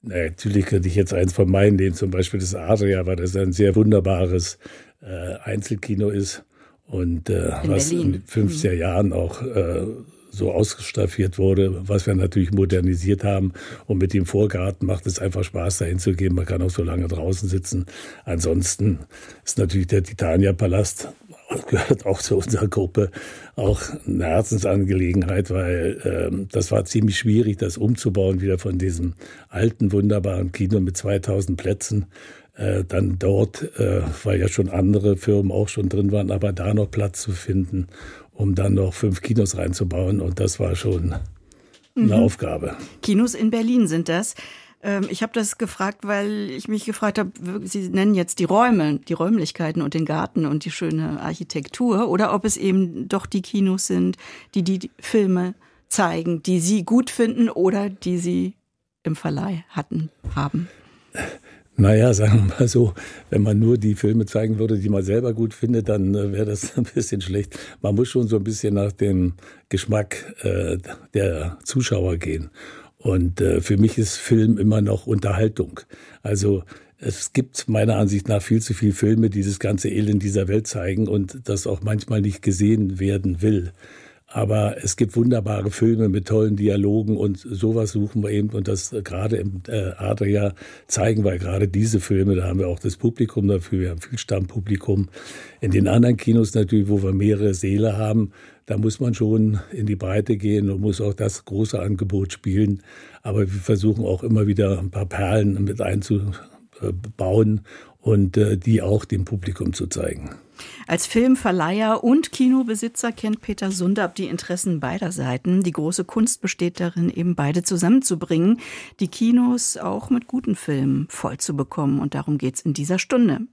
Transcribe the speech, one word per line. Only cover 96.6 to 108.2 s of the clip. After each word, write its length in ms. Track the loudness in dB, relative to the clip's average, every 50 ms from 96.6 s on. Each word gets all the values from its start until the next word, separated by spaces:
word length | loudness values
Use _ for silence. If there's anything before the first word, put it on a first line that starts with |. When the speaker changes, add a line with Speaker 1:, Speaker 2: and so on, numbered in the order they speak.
| 2 4 4 2 4 4
Speaker 1:
wo 140 | 2 2 2
wir 80 | 0
mehrere 420 | 0 2 2 2 2 2 2 0 0
Säle 420 | 0 -2 0 2 2 2 2 2
haben, 340 | 0 -2 2 2 2 0 0 -4 -16 -20 -20 -20 _ _
da 120 | -4 -2
muss 220 | 0 0 0 0 0
man 140 | -2 -2 0
schon 460 | 0 2 2 4 4 4 4 2 0 -4 -6
in 140 | -6 -4 -2
die 120 | -2 -2
Breite 380 | -2 -2 -2 0 0 2 0 -2
gehen 340 | 0 2 0 2 2 2 0
und 100 | 0 0
muss 180 | 0 0 0 0
auch 140 | -2 -2 -2
das 320 | -2 -2 -4 -4 -6 _
große 340 | -6 -2 -2 -2 0 -2 -4
Angebot 540 | -2 -2 -2 -2 -2 -2 0 -2 -2 -2 -6
spielen. 480 | -6 -4 0 2 2 4 2 2 -2 -6 -18 -20 -20 -20 -20 -20 -16
Aber 200 | _ -2 0 0
wir 60 | 0 0 -2 -6
versuchen 420 | 0 0 0 2 4 2 2 2 0
auch 200 | -2 -2 -2 0
immer 240 | 2 2 2 4
wieder 320 | 2 4 4 4 2 2 0
ein 100 | -2 -4
paar 160 | -4 -4 -6
Perlen 580 | -4 -4 -4 -2 2 2 2 2 2 2 0 0
mit 160 | -2 -2 -2
einzubauen 1800 | -2 -2 -2 -2 0 0 0 0 0 -2 -6 -8 -12 -20 -20 -20 -20 _ _ -8 -6 -6 -6 -6 -8 -12 -8 -4 -2 2 4 4 4 4 2 0 -4 -10 -20 -20 -20 -20 _ _
und, 360 | _ 2 4 4